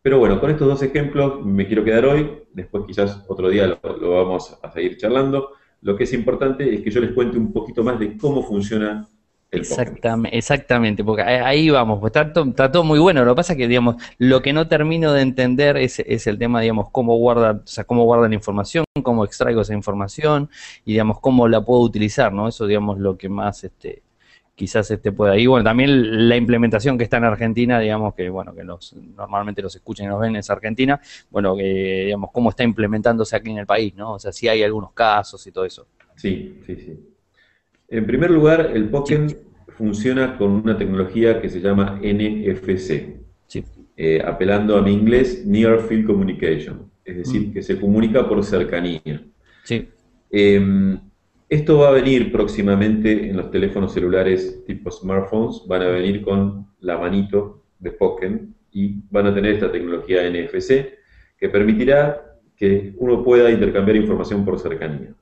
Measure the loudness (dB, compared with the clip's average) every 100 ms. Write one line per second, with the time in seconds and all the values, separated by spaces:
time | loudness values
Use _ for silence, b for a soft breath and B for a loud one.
0 | 4 4 4 2 0 2 2 2 -2 -2
1 | -4 0 -2 -2 -2 -2 0 0 2 4
2 | 4 2 0 -8 -18 -16 -8 -8 -8 -2
3 | -2 -4 -10 -4 0 2 2 -2 -8 -6
4 | 0 0 0 -2 -8 -18 -16 -6 -6 -4
5 | -2 0 0 -2 -6 B B B -4 -2
6 | -2 -2 -2 0 -2 0 -2 -2 -2 -2
7 | 0 0 0 0 -2 -4 -6 -2 -2 -2
8 | -4 -4 -2 -2 -2 -4 -2 -2 -2 -6
9 | -12 _ _ _ _ -8 -4 -4 -4 -4
10 | -2 -2 -2 -4 -2 -2 2 2 2 0
11 | -2 0 0 0 2 4 4 4 2 0
12 | 0 0 0 0 -2 2 2 4 4 6
13 | 6 6 4 4 0 -2 2 2 2 0
14 | B B 4 4 2 0 0 2 2 2
15 | 2 2 2 0 0 2 2 2 0 -2
16 | -4 -2 -2 -2 0 0 2 0 -2 -2
17 | 2 2 4 4 2 0 -6 -12 -2 2
18 | 4 4 2 0 -4 -6 -2 -2 -2 -4
19 | -2 0 -2 -2 -2 0 -2 -4 -4 -6
20 | -6 -4 0 0 -2 B B B -2 0
21 | 0 0 2 4 4 4 4 4 4 2
22 | -2 0 0 0 -4 -4 -2 0 -2 -2
23 | -4 -4 -8 -6 -6 -6 -16 _ -16 -16
24 | _ _ b b b _ -4 -2 -2 -4
25 | -4 0 2 4 4 4 2 2 2 2
26 | 2 2 4 4 2 2 2 0 -2 -2
27 | -2 0 0 0 -2 0 0 0 0 -2
28 | -4 -6 -8 -8 -12 -16 -16 -16 -18 -20
29 | -20 -18 -6 -6 -4 -8 -10 -12 -14 -10
30 | -6 -4 -4 -4 -4 -6 -6 -2 0 0
31 | B B _ -2 0 0 -2 -2 -2 -2
32 | -4 -4 -6 0 0 0 -2 0 -2 0
33 | 0 0 -2 -4 -6 -10 -2 -2 -2 -8
34 | -12 -10 -12 -4 0 2 0 -2 -8 0
35 | 2 2 -2 -14 -14 -8 -8 -8 -20 _
36 | _ _ -6 -6 -8 -18 -16 -16 -14 -20
37 | -20 _ _ _ _ _ _ _ _ -4
38 | -2 0 4 6 6 4 2 0 -2 -2
39 | 0 0 -2 -6 -18 _ -20 -6 -4 -2
40 | -2 0 -2 0 0 0 0 -2 -2 -2
41 | -2 2 2 2 -2 -4 0 0 0 -4
42 | -2 0 -2 -2 -2 -4 -2 -4 -2 -6
43 | -6 -16 -20 _ _ -14 -14 -20 -20 -6
44 | 0 0 -2 -2 0 2 2 2 4 4
45 | 4 4 2 -2 0 2 4 4 2 0
46 | 2 0 0 -2 -2 -2 -6 -14 -16 _
47 | -14 -10 -6 -4 -4 -8 -6 -2 2 2
48 | 2 2 2 0 0 -2 -2 -4 -4 -6
49 | -8 -10 -12 _ b b -6 -6 -6 _
50 | _ _ _ 2 4 6 4 2 2 -2
51 | -10 _ _ _ _ -2 4 6 6 6
52 | 4 2 2 0 -2 0 2 2 2 2
53 | 2 0 0 -6 -4 -2 -2 -2 -4 -2
54 | 0 2 2 0 -2 -10 -12 -10 -10 -10
55 | -4 -4 -2 -2 -2 -6 -4 -2 0 0
56 | -2 -2 0 0 0 -4 -14 _ -6 -4
57 | -2 -2 0 -2 -2 -12 _ _ -12 -2
58 | -2 -2 -6 -6 -8 -20 _ -6 -4 -6
59 | -4 0 2 2 0 0 0 -4 -4 -8
60 | -2 0 0 -4 -6 -6 0 0 0 B
61 | B B B _ -2 2 2 2 4 4
62 | 2 -2 -12 _ _ _ 0 0 -2 -4
63 | 0 0 4 6 6 4 2 2 2 2
64 | 2 -2 -2 -2 -2 -4 -4 -6 -8 -8
65 | -12 -20